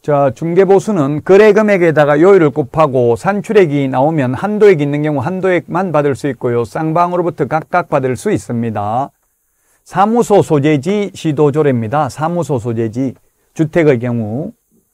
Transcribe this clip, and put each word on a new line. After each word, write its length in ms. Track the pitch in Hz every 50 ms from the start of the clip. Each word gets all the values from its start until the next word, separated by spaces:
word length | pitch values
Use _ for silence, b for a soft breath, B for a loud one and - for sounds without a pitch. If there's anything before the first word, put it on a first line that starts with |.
자, 300 | _ - 147 143 139 139 127
중개보수는 880 | - 160 165 170 185 196 180 196 190 151 214 208 180 139 139 151 151 -
거래 300 | - 185 196 214 214 196
금액에다가 640 | 208 220 208 202 185 175 165 147 151 147 143 147 147
요율을 280 | 165 196 202 190 165 143
곱하고 640 | 127 156 143 - - 156 160 143 123 131 120 117 117
산출액이 720 | - - 185 208 202 - - 220 208 185 151 139 143 139 135
나오면 440 | 131 127 135 156 165 156 131 123 127
한도액이 480 | - - 202 208 214 214 208 185 147
있는 220 | 147 143 143 147 151
경우 160 | 151 151 139
한도액만 720 | 127 160 185 185 180 190 180 165 135 - 156 165 190 185
받을 240 | 151 151 147 147 131
수 120 | - - 143
있고요. 360 | 123 _ - 127 120 120 117
쌍방으로부터 800 | - - 160 156 160 156 170 175 175 175 180 170 175 165 - 151
각각 420 | 120 147 156 151 _ - 180 170
받을 280 | _ 160 143 131 127 127
수 160 | 107 - 214
있습니다. 800 | 196 147 - - 123 117 120 117 107 104 101 104 110 127 139 - _ _ _ _ _ _ _ _ _ _ _ _ _ _ _
사무소 580 | - - 175 196 214 226 240 233 - 208 190
소재지 720 | 143 - 160 147 135 160 156 139 131 180 202 208 202 185 -
시도 380 | - - 160 147 143 151 147
조례입니다. 580 | 131 156 151 143 127 120 113 107 120 151 151 127
사무소 480 | - - 151 165 175 175 160 156 147
소재지, 560 | 120 101 123 113 113 117 113 104 123 135 127 - _ _ _ _ _ _ _ _
주택의 460 | - 165 156 - 180 160 151 135 117
경우 540 | 120 123 120 117 110 104 107 131 165 220 - _ _ _ _ _ _ _